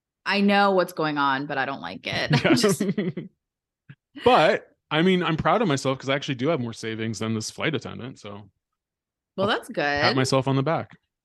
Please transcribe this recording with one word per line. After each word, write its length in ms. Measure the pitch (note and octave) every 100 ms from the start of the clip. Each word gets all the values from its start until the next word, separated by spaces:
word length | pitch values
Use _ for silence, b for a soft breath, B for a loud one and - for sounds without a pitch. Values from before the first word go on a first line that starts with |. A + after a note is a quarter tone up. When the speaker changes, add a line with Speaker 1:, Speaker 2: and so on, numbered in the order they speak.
| _ _ -
Speaker 1:
I 160 | G3+
know 300 | G3+ G3+ G3+
what's 220 | F#3+ F3
going 240 | - D#3 D3
on, 280 | C#3+ C3+ D3
but 100 | C3+
I 80 | C3
don't 160 | C3+
like 260 | E2+ F#2+ -
it. 240 | E3+ B2+
<laughs> 120 | D3
Speaker 2:
Yeah. 100 | F#3+
Speaker 1:
Just 280 | B3 G#3+ -
Speaker 2:
<laughs> 1400 | G3+ G3+ F3 - - _ _ _ _ _ - - _ -
But, 460 | A#3+ A3+ D#3 - - _ -
I 100 | D3+
mean, 220 | F3+ F#3
I'm 140 | D#3+ D#3+
proud 240 | D#3 G3+
of 60 | G#3+
myself 300 | C#3 C3 C3
'cause 80 | B2+
I 60 | C#3
actually 200 | - B2+
do 120 | C3+
have 100 | D#3+
more 140 | A#2
savings 460 | A2+ A2+ A2 A2 G#2+
than 140 | A2
this 160 | A2 A2
flight 240 | - A#2+ B2+
attendant, 440 | F#2 G2 A#2+ C3+
so 300 | G#2 G2+ G#2 _ _ _ _ _ _ _ _ -
Speaker 1:
Well, 140 | G3
Speaker 2:
I'll 60 | D#4
Speaker 1:
that's 100 | -
good. 80 | F#3+
Speaker 2:
pat 400 | D3 C#3+ D3+ C3
myself 320 | C3 C3+ C3+
on 80 | C3+
the 80 |
back. 280 | C3+ D#3 G#2+ - _ _